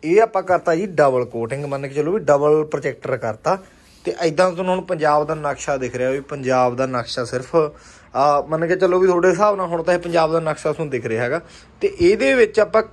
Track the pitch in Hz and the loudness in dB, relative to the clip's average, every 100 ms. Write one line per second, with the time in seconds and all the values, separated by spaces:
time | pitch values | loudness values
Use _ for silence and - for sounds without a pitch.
0 | 151 185 226 190 185 175 170 165 202 160 | 2 4 4 0 0 0 2 -2 -2 2
1 | 143 127 123 120 113 135 143 139 139 135 | 2 2 -2 -6 -6 -6 -6 -8 -6 -4
2 | 147 208 160 143 147 151 151 147 143 123 | -2 -2 2 2 4 2 0 -4 -6 -8
3 | - 127 117 107 - 190 190 _ _ _ | -6 -6 -6 -6 -4 -4 -6 _ _ _
4 | 175 - 170 151 185 170 185 185 185 175 | -10 -4 -4 2 0 0 -4 -4 -4 -2
5 | 151 147 151 156 147 135 - 139 127 123 | 2 2 0 -4 -4 -6 -4 -4 -4 -4
6 | 127 135 139 147 131 131 127 120 131 127 | -2 -4 -6 -8 -2 2 2 0 -4 -4
7 | 117 - 120 127 - 170 151 - - - | -6 -8 -6 -6 -2 0 0 -4 -20 -20
8 | - 123 147 147 139 160 165 175 190 180 | -10 0 2 2 0 -4 -2 2 2 4
9 | 185 175 180 170 208 202 180 170 165 175 | 4 4 2 4 2 2 -4 -4 0 -2
10 | 175 170 160 165 160 151 160 151 156 131 | 0 0 2 0 -2 -4 -4 -4 -4 -6
11 | 117 113 123 156 170 - - - 196 - | -4 -4 -2 -4 -8 -20 -20 -4 -4 2
12 | 175 214 269 262 220 - 208 220 214 | 2 4 2 4 4 4 2 2 0